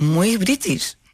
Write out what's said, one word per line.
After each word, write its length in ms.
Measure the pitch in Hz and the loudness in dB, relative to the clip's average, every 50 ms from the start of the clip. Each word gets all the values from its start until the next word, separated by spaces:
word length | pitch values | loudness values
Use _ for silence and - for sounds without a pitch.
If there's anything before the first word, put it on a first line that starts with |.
muy 380 | 151 151 160 165 185 226 226 214 | 0 2 2 2 2 2 2 0
british. 580 | 185 262 285 277 - 185 135 117 - - - _ _ _ | 0 0 0 -2 0 -4 -4 -4 -4 -8 -10 _ _ _